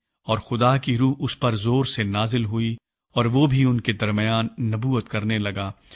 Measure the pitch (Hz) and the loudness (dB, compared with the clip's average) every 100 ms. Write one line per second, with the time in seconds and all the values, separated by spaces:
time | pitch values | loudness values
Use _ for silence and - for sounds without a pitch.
0 | _ _ - 110 - 117 120 135 135 120 | _ _ -4 -4 -2 0 2 2 0 2
1 | 131 139 131 - 123 110 113 131 131 - | 2 2 -4 -2 -2 0 0 0 0 -2
2 | 101 101 110 123 107 113 113 113 _ _ | -2 -2 0 0 -2 -2 -2 -4 _ _
3 | _ - 117 127 151 131 131 120 110 104 | _ -2 2 4 4 4 4 2 0 -2
4 | 107 104 110 113 113 - 113 107 131 123 | -2 0 0 0 -2 -4 -4 -2 -2 -2
5 | - 110 107 110 101 98 98 - _ | -2 -4 -2 -2 -2 -4 -6 -10 _